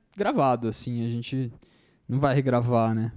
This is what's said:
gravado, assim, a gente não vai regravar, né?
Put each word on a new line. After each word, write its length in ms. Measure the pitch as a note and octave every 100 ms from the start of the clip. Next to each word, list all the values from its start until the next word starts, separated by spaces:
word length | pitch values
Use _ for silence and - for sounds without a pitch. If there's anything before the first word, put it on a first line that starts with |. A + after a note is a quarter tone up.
| _ -
gravado, 520 | G3+ C4 C#3 A#2+ A#2
assim, 380 | G#2+ - A#2+ A#2
a 40 |
gente 420 | A#2 A#2+ C3 B2+ - _ _ _ _ -
não 120 | C3
vai 140 | C#3+
regravar, 640 | C3 C3 B2 A#2+ A#2+ A2+ A2
né? 160 | A2+